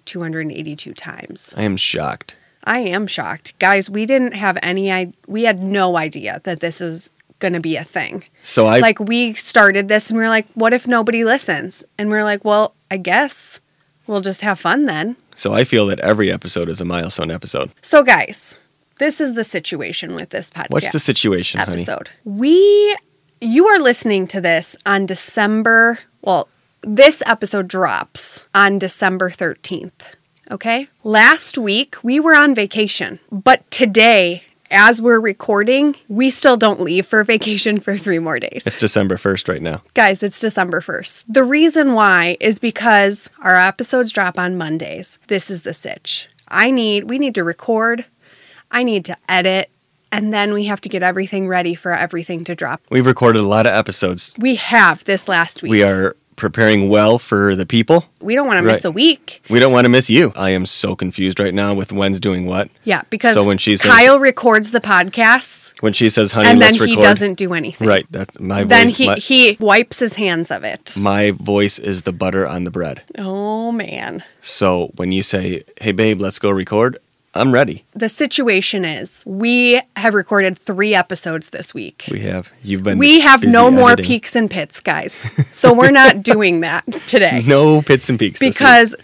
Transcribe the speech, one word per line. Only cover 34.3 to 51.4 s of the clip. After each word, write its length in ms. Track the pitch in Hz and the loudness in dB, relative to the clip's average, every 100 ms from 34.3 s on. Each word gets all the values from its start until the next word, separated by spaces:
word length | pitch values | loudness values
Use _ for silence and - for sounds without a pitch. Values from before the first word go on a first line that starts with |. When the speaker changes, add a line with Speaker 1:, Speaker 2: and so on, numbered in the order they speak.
| 175 - _ - | -2 -14 _ -2
Speaker 1:
as 300 | 196 214 233 | 4 6 4
we're 180 | 233 233 | 2 2
recording, 760 | 220 190 - 202 214 262 294 277 - | 0 -4 -2 0 2 2 0 -2 -6
we 220 | 208 269 | -2 0
still 260 | - 285 240 | 2 4 4
don't 240 | 214 - | 2 0
leave 240 | 156 180 190 | -2 -2 -2
for 160 | 220 | 0
vacation 560 | 208 220 220 208 220 208 | 0 0 -2 -4 -2 -2
for 180 | 202 196 | -4 -6
three 220 | 202 170 | -4 -4
more 200 | 165 135 | -4 -6
days. 220 | - 135 - | -8 -8 -8
Speaker 2:
It's 100 | - | -4
December 400 | 107 - 98 92 | -2 0 0 -2
first 300 | 101 95 - | -2 -2 -4
right 140 | 80 | -6
now. 180 | 82 78 _ - | -6 -8 _ 0
Speaker 1:
Guys, 260 | 214 190 | 0 0
it's 180 | 208 - | -6 -6
December 400 | 226 202 180 175 | -6 -4 -4 -4
first. 500 | - 165 - - - | -8 -10 -10 -12 -2
The 100 | 226 | 2
reason 500 | 254 294 320 302 277 | 2 4 2 2 2
why 440 | 226 208 185 170 180 | 4 4 4 0 -2
is 200 | 220 214 | -2 -2
because 720 | 240 - 233 208 202 208 - _ | -4 -2 2 4 2 -2 -8 _
our 140 | 196 185 | 2 2
episodes 540 | 185 - 240 254 233 | 2 0 -4 -2 -2
drop 260 | 214 185 180 | -4 -4 -4
on 200 | 180 185 | -6 -6
Mondays. 600 | 160 156 160 160 185 - - | -6 -6 -8 -14 -14 -14 -6
This 220 | 196 - | -4 -4
is 140 | 185 | -8
the 100 | - | -10
sitch. 560 | 165 - - - - - _ - | -10 -10 -12 -10 -10 -12 _ -8
I 200 | 180 226 | -2 0
need, 400 | 262 220 208 208 | 0 0 -2 -4
we 80 | 254 | -4
need 160 | 277 214 | -4 -4
to 80 | |
record, 600 | 170 165 - 220 226 233 - _ _ _ _ _ _ | -4 -6 -4 -2 -2 -4 -8 _ _ _ _ _ _
I 120 | 240 | -4
need 220 | 247 208 175 | -2 -4 -6
to 120 | 175 - | -12 -4
edit, 440 | 185 185 190 - _ _ _ - | -2 0 -2 -6 _ _ _ -10
and 200 | 208 214 | -6 -4
then 200 | 214 202 | -2 -2
we 120 | 208 208 | -2 -4
have 160 | 202 | -6
to 80 | 196 | -8
get 120 | 190 | -4
everything 440 | 180 185 190 196 | -2 -2 -4 -4